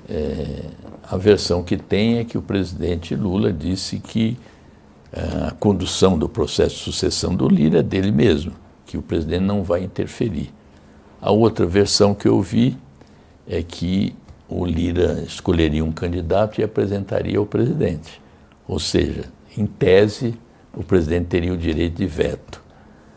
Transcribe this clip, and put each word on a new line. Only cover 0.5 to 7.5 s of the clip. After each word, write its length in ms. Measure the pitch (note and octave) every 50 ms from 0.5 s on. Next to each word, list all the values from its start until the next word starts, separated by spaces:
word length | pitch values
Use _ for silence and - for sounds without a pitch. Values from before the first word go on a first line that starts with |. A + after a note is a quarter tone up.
| C#2 - - - - - - - - - - -
a 80 | G#2 F#2
versão 440 | F#2 G#2+ G2+ F2+ - - F2+ F2+
que 140 | E2+ - G#2
tem 440 | F#2+ - - - F#2+ G#2+ A#2 A#2 A#2+
é 40 | A#2
que 140 | A#2 - -
o 40 |
presidente 760 | E2+ - G2 G2 F#2 E2+ F2+ - - E2+ F2 E2+ F2 - -
Lula 360 | - - F#2+ F2+ G2+ A2 A2
disse 480 | F#2 D2+ - E2+ F#2 - - - - G2
que, 380 | - - - A2+ A2+ A2 A#2+ - - - - - - - - - - - - - - -
é, 360 | - - E2+ E2 D#2+ D#2 - -
a 40 |
condução 640 | - - - G#2+ G2 F2 - - - - G2 F#2 F#2 D#2+
do 120 | D2+ -
processo 460 | - - E2+ C#2+ - - E2 D2 -
de 60 | -
sucessão 540 | - - - - - E2 - - - F2 F2+
do 140 | F#2+ C#3
Lira 300 | -